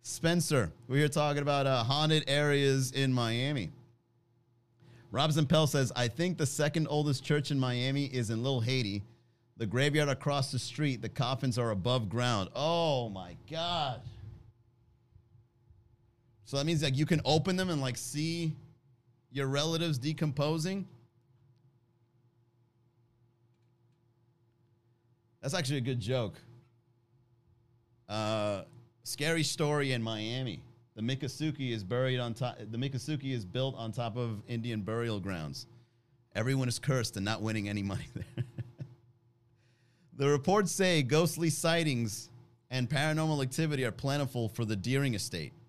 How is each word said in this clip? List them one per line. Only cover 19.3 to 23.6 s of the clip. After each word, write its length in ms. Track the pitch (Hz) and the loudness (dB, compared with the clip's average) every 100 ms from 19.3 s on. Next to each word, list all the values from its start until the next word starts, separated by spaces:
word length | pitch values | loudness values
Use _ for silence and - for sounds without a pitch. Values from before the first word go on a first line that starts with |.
your 160 | 131 135 | -4 0
relatives 520 | 139 156 165 170 139 | 0 0 0 0 0
decomposing? 920 | 139 160 156 143 143 160 160 196 185 - _ _ _ _ _ _ _ _ _ _ _ _ _ _ _ _ _ _ _ _ _ _ _ _ _ _ | -2 -2 -2 0 0 0 -2 -4 -8 -14 _ _ _ _ _ _ _ _ _ _ _ _ _ _ _ _ _ _ _ _ _ _ _ _ _ _